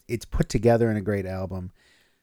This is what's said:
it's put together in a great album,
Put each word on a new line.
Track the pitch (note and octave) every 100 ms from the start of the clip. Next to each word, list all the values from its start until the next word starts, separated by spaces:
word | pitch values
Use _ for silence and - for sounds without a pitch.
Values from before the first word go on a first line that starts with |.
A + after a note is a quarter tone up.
| -
it's | A#2 -
put | - -
together | A#2 A2+ A#2 A#2
in | G#2+
a |
great | G2 G2+ F#2
album, | F#2+ F#2+ F#2 F2+ - _ _ _ _